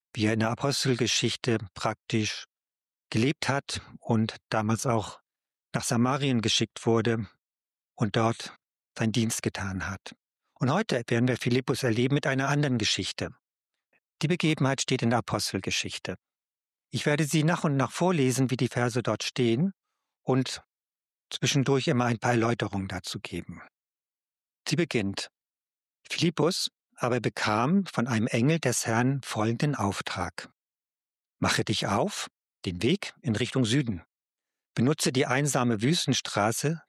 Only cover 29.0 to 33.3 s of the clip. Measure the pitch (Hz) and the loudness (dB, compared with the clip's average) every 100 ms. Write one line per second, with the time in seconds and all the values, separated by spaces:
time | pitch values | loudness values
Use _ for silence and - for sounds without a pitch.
29 | 127 139 - 110 110 117 147 135 104 - | 2 0 -4 -2 -2 0 -2 0 -2 -4
30 | - - 85 - - _ _ _ _ _ | -6 -6 -6 -8 -18 _ _ _ _ _
31 | _ _ _ _ 90 - - 107 - 101 | _ _ _ _ -2 0 0 -2 0 0
32 | 185 - - _ _ _ 101 87 110 190 | 0 -4 -10 _ _ _ -8 -2 0 0
33 | - - - | -2 -6 -2